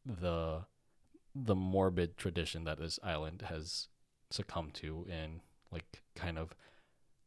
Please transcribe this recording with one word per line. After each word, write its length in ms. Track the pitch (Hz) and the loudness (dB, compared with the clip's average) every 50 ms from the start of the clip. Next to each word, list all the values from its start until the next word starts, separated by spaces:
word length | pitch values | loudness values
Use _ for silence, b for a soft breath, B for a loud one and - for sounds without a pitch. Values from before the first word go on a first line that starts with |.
| _ | _
the, 640 | 131 107 85 90 87 85 82 82 80 80 80 90 - _ _ _ _ _ - - - - - - - - | -8 -4 0 0 2 2 2 2 0 0 -2 -4 -8 _ _ _ _ _ -20 -20 -20 -20 -20 -20 -10 -6
the 200 | 139 127 113 101 | -2 4 4 4
morbid 640 | 95 92 95 95 95 95 95 87 90 87 82 - - | 6 6 4 6 6 6 8 6 6 4 2 2 -2
tradition 460 | - 95 80 87 80 - - 82 82 | -2 0 0 2 0 0 -2 -2 -2
that 140 | 80 78 - | -2 -2 -2
this 200 | 82 82 - - - | -2 -2 -4 -2 -2
island 420 | 95 82 76 78 78 82 95 - 87 | -2 0 0 0 -2 -4 -6 -6 -6
has 400 | 85 80 78 76 - - - - - _ _ _ _ _ _ _ | -4 -4 -4 -4 -4 -4 -6 -6 -10 _ _ _ _ _ _ _
succumbed 440 | - - - - - 90 80 76 - | -6 -6 -4 -2 -2 -4 -4 -4 -6
to 320 | - - 78 80 82 87 95 | -6 -6 -4 -4 -4 -4 -4
in, 320 | 87 80 80 78 80 85 - - - _ _ - - | -4 -4 -4 -4 -6 -8 -12 -14 -20 _ _ -10 -8
like, 300 | 82 - - - - - _ _ | -8 -8 -8 -14 -18 -20 _ _
kind 240 | - - 87 82 80 | -6 -4 -2 -2 -2
of 160 | 80 80 - b b b b b b b b b b b b _ _ | -4 -6 -8 b b b b b b b b b b b b _ _